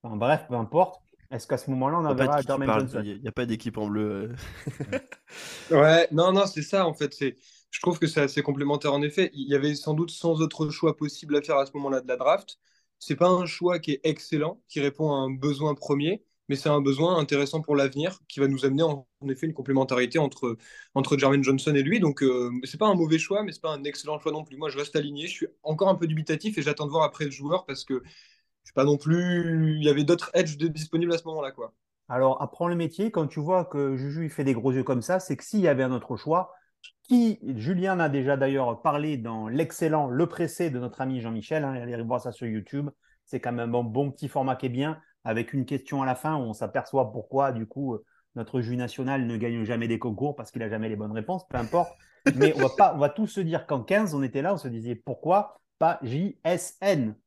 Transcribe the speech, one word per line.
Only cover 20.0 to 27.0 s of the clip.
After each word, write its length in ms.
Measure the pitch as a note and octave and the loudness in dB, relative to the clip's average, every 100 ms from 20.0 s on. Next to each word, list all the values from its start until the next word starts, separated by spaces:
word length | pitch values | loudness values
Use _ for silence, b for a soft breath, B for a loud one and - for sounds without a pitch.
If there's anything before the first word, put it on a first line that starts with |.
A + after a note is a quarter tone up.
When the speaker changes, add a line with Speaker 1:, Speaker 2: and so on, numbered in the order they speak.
| B2 D#3+ | 2 2
Speaker 3:
entre, 380 | C#3+ - B2 A2+ B B B C3+ | 0 -2 -4 -6 B B B -2
entre 220 | C3+ C#3 | 2 4
Jermaine 280 | C3+ C#3 C3 | 6 4 4
Johnson 280 | C3+ D#3 | 2 4
et 80 | D3 | 2
lui. 200 | C#3 A3+ | 4 4
Donc, 200 | E3 C3+ | 2 4
euh, 280 | C3+ B2 A#2+ B2 B2+ | 2 2 -2 -4 -8
c'est 120 | D#3 | 0
pas 100 | G#3+ | 2
un 80 | F#3 | 4
mauvais 240 | D#3+ D#3+ | 4 2
choix, 220 | - G3 | 2 -2
mais 100 | E3 | -2
c'est 80 | D#3 | -6
pas 100 | D#3+ | -6
un 140 | D3 C#3+ | -4 -6
excellent 340 | C#3 D3 D3+ | -8 -8 -4
choix 140 | D#3+ | -4
non 100 | D#3 | -6
plus. 140 | D#3 C3 | -10 -8
Moi, 100 | D#3 | -6
je 100 | C3+ | -4
reste 200 | C#3+ D#3 | -2 -2
aligné, 300 | D3 C#3+ E3+ | -2 -6 -10
je 40 | |
suis 160 | - - _ | -6 -8 _
encore 240 | D3+ D#3 G3 | -4 2 4
un 80 | F#3 | 4
peu 120 | E3 | 2
dubitatif 500 | D#3 D#3 D#3 A3 G#3 | 0 0 -2 -2 -2
et 40 | |
j'attends 260 | D3 C#3+ D3 | -2 -2 -2
de 40 | |
voir 140 | D#3+ | 2